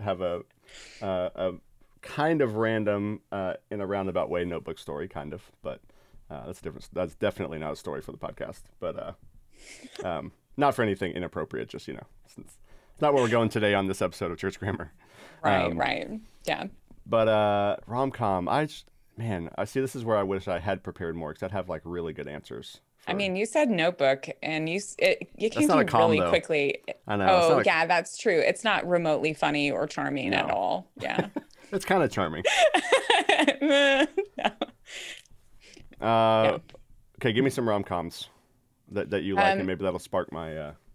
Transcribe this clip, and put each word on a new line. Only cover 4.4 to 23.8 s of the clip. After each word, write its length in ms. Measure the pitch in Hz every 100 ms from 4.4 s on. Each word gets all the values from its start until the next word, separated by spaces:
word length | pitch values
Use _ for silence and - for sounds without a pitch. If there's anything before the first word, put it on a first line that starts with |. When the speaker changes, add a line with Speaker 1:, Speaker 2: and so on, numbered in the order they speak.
Speaker 1:
Notebook 340 | 87 82 - 80
story, 280 | - 73 92
kind 240 | - 73
of. 100 | 73 - _
But, 180 | - - - - _ - -
uh, 180 | 73 62
that's 120 | 92
different. 300 | 85 65 -
That's 240 | - 90 -
definitely 440 | 104 - 78 78
not 120 | 76
a 60 | 71
story 240 | - 67
for 100 | -
the 60 | 76
podcast. 460 | - - - - - _
But, 160 | 87 -
uh, 120 | - - - - - - - - - - 90
um, 280 | 82 82 - _ -
not 180 | 143 127
for 60 |
anything 320 | 110 98 92
inappropriate. 560 | 87 87 - 80 58 57
Just, 180 | - -
you 60 |
know, 120 | 60 - - -
it's, 120 | -
it's 640 | - - - - _ -
not 100 | 151
where 80 | 143
we're 80 | 117
going 200 | 117 113
today 260 | 113 107 101
on 100 | 95
this 160 | 95
episode 300 | 92 - 90
of 80 | 85
Church 200 | 95 -
Grammar. 320 | 95 - 82 - _ - - -
Speaker 2:
Right, 220 | 101 95 87
Speaker 1:
Um, 120 | 82
Speaker 2:
right. 300 | 131 - - 220 - - -
Yeah. 180 | - 196 - _ - -
Speaker 1:
But, 220 | 113 110
uh, 480 | 107 104 101 101 - -
rom-com, 640 | 123 135 127 110 92 87
I 160 | 135 156
just, 220 | - - _ _ -
man, 360 | 117 92 85 -
I 100 | 104
see, 140 | 135
this 140 | 131 131
is 80 |
where 140 | 113 107
I 60 |
wish 240 | 98 95 95
I 100 | 87
had 240 | 92 95
prepared 320 | - - 87 82
more, 160 | 78
'cause 120 | 78
I'd 80 | 92
have, 180 | 101 90
like, 120 | 80 85
really 260 | 87 82
good 140 | 76 69
answers 540 | 76 - - - - _ _ -
Speaker 2:
I 40 |
Speaker 1:
for 60 | 190
Speaker 2:
mean, 180 | 196 185
you 100 | 226
said 240 | 311 285
Notebook, 580 | 185